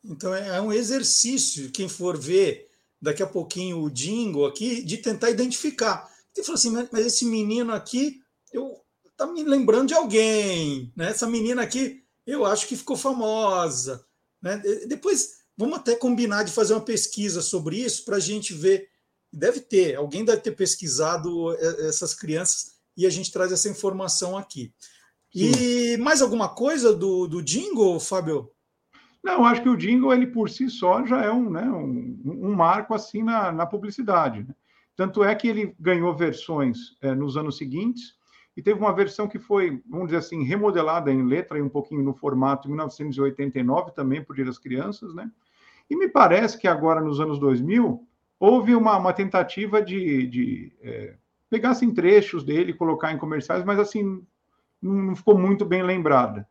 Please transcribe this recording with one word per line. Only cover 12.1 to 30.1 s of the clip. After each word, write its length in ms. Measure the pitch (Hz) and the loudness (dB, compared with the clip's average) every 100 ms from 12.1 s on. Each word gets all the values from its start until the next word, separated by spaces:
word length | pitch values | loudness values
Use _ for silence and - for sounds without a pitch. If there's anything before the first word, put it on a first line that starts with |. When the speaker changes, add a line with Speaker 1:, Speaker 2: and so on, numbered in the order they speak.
| _ - | _ -8
Speaker 1:
eu 200 | 285 196 | -2 0
acho 200 | 208 - | 0 -2
que 100 | 254 | -8
ficou 200 | - 262 | -6 -4
famosa", 1080 | 269 254 220 220 214 185 165 127 127 123 _ _ _ _ | -2 -2 -2 0 0 0 -2 -4 -6 -10 _ _ _ _
né? 220 | 180 208 | -8 -4
E, 220 | 202 220 240 | -2 -4 -4
depois, 540 | 302 381 349 - - _ | -4 0 0 -2 -10 _
vamos 240 | - 233 339 | -4 -4 -2
até 160 | - | -2
combinar 500 | 233 254 233 233 202 | 0 0 0 0 0
de 80 | 214 | -2
fazer 200 | - 202 | 0 2
uma 80 | 220 | 2
pesquisa 640 | 214 214 - - 202 170 | 0 -4 -4 -4 -4 -4
sobre 340 | 156 185 156 196 | -4 -4 -4 -4
isso 260 | 247 - - | -4 -6 -4
pra 120 | 202 | -4
gente 360 | 170 208 208 | -2 -6 -8
ver. 340 | 165 180 196 196 _ _ _ _ | -2 2 2 -2 _ _ _ _
Deve 280 | 156 185 254 | -2 -2 -2
ter, 340 | - 196 170 | 0 2 2
alguém 300 | 135 147 190 | -2 -6 -2
deve 160 | 220 214 | 0 0
ter 120 | 220 | -2
pesquisado, 1000 | - 185 - 160 127 156 175 170 170 165 | -2 -2 -2 -4 -2 0 -2 -4 -4 -2
é, 360 | 160 160 151 156 | -2 -2 -2 -4
essas 260 | 151 165 | -4 -6
crianças 580 | - 160 156 180 - - _ _ - | -8 -6 -2 0 -2 -6 _ _ 0
e 100 | 185 | 0
a 40 | |
gente 200 | 165 185 | 0 -6
traz 220 | 180 180 | -2 0
essa 160 | 185 208 | 0 -2
informação 680 | - 196 190 185 - 180 190 | -2 -4 -4 -4 -4 -4 -8
aqui. 360 | 196 139 117 _ - _ _ _ _ | -10 -14 -14 _ -20 _ _ _ _
E 180 | 180 220 | 0 2
Speaker 2:
Sim. 440 | 254 247 240 240 233 | 4 2 2 0 0
Speaker 1:
mais 220 | 269 311 | 2 4
alguma 280 | 254 226 196 | 4 2 -2
coisa 440 | - 262 311 233 | -2 -2 4 4
do, 360 | 190 196 185 180 | 4 2 0 -2
do 140 | 175 | -4
jingle, 580 | 143 202 392 277 196 165 | -4 -4 -2 2 4 2
Fábio? 500 | - 190 160 147 113 _ _ _ _ _ _ _ | -2 -4 -2 -4 -6 _ _ _ _ _ _ _
Speaker 2:
Não, 220 | 349 359 | -2 4
acho 180 | 240 240 | 6 6
que 60 | 247 | 2
o 80 | 220 | 2
jingle, 380 | 180 247 262 | 2 2 4